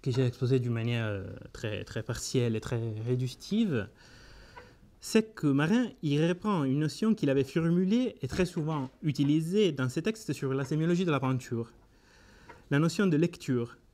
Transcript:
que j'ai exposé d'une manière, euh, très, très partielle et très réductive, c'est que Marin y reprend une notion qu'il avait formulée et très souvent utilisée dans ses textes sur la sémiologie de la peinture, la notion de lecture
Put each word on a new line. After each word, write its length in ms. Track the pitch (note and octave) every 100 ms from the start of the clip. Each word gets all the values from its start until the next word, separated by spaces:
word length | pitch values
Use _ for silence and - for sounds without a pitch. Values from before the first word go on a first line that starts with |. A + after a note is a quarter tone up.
que 80 | C#3
j'ai 140 | B2
exposé 340 | B2 - B2 C3
d'une 140 | A#2+
manière, 320 | A#2 A#2 A#2+ A2
euh, 180 | G2+ F#2 - -
très, 300 | - A2 G2+
très 180 | G2 A#2
partielle 520 | - A2+ - C3+ A#2+
et 60 | A2
très 320 | - A#2+ A#2 G#2+ A#2
réductive, 800 | B2+ B2+ - - G#3 A3 B2+ F#2+ - - - - - - - - - - -
c'est 340 | - A3 A3
que 140 | - D3
Marin 400 | C#3 D#3 A#3 A#3 -
y 200 | D3+ C#3+
reprend 420 | E3 F3 G#3+ F#3
une 140 | C3+ C#3
notion 360 | D#3 - A3
qu'il 140 | A3 C#3
avait 140 | C3+
formulée 720 | C3+ E3 E3 F3 F#3 A#3 B3+ -
et 60 | B2+
très 180 | -
souvent 460 | F3 - D3+ D#3 C3 -
utilisée 720 | D3+ D3 C#3+ D#3 D#3+ G3+ G3
dans 180 | C3+ B2+
ses 120 | D#3+
textes 320 | F#3 A3 -
sur 200 | D3 C3+
la 120 | C3+
sémiologie 380 | C3 D3+ D#3+ F3
de 80 | F3+
la 80 | C#3+
peinture, 520 | C3 B2+ - A#2 A#2 - - _ _ - - - - - -
la 100 | C#3+
notion 280 | E3 E3 G3
de 100 | D3+
lecture 600 | E3+ - - B2 A#2+ - _